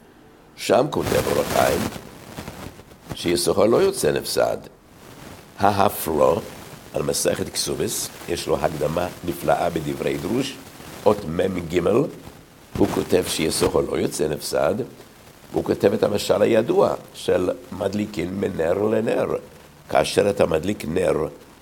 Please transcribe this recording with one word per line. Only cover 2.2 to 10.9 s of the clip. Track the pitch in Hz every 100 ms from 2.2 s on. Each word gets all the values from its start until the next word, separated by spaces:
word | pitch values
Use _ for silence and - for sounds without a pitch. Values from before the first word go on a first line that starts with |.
| - - - - - - - - - -
שיששכר | 85 85 - 87 107
לא | 120
יוצא | 196 190 76
נפסד. | 69 - 65 57 52 - - - - - - - - - -
ההפלא | 98 101 101 - - 78 65 90 - - - - -
על | -
מסכת | 76 71 - 92 87
כסוביס, | - - 67 98 - - - -
יש | 85 78
לו | 76
הקדמה | 71 76 73 82 87 - 87
נפלאה | 78 73 76 87
בדברי | 85 73 69 73 71
דרוש, | 82 120 - - - - -